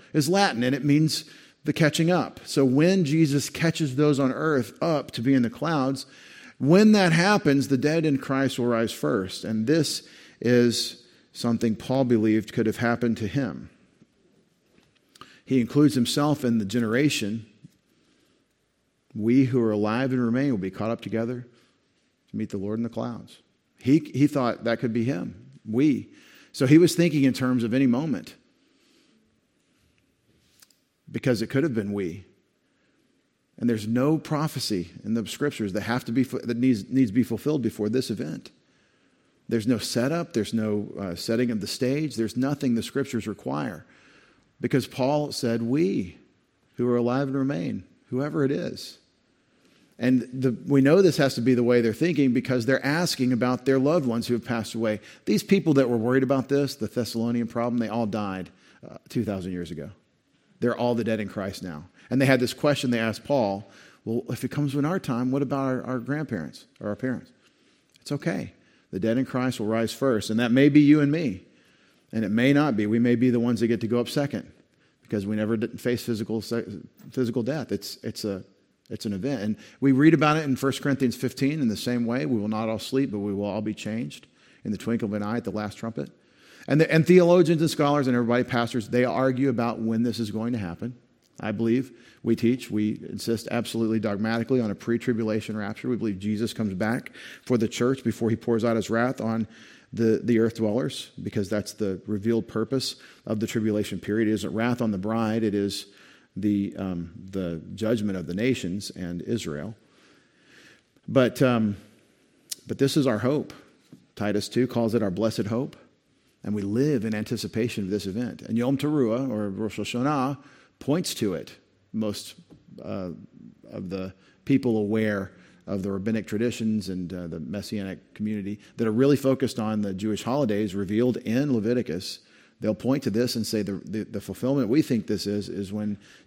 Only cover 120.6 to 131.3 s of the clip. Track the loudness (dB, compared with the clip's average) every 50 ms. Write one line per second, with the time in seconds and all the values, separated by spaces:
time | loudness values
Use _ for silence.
120.6 | _ _ _ -8 -2 -2 -2 0 -2 -4 -4 -4 -2 -2 -2 -4 -8 -12 -18 -20
121.6 | _ _ _ _ _ _ -6 -4 -4 -4 -4 -6 -10 -16 -18 -20 -20 -20 -20 -20
122.6 | _ -20 -18 -14 -12 -10 -8 -8 -8 -8 -10 -12 -16 -20 -20 -20 -20 -20 -20 _
123.6 | -20 -16 -14 -12 -10 -8 -6 -6 -8 -8 -10 _ _ _ _ _ -2 0 0 2
124.6 | 2 0 0 0 0 0 0 0 0 0 -2 -2 -4 -8 -12 -18 -20 -20 _ _
125.6 | -10 -8 -6 -4 -4 -4 -4 -4 -4 -2 -4 -4 -4 -4 -4 -2 -2 -2 -2 -2
126.6 | -2 -2 -2 -2 -2 -4 -6 -6 -6 -8 -8 -10 -10 -8 -10 -10 -8 -8 -8 -8
127.6 | -8 -6 -6 -6 -6 -6 -8 -12 -14 _ -10 -8 -6 -4 -4 -4 -6 -8 -8 -10
128.6 | -12 -10 -4 -2 0 2 4 4 6 6 6 4 4 2 2 2 0 -2 -2 -2
129.6 | -4 -2 -2 -2 -2 -2 -4 -4 -4 -2 -2 -2 -2 -2 0 0 0 0 0 0
130.6 | 0 -2 -2 -4 -4 0 0 2 2 2 2 0 -2 -2